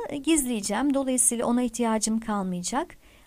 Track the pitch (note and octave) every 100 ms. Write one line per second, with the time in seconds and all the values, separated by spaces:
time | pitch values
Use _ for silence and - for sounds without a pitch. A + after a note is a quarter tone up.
0 | A#4 C#4+ C#4 D#4+ B3+ A#3 - G3+ C#4+ C#4
1 | C4+ B3+ - A#3 A#3 A#3+ B3 A#3 A#3 A3
2 | A3 A3 A3 G#3 F#3+ F3+ F3 B3 F4 -
3 | - -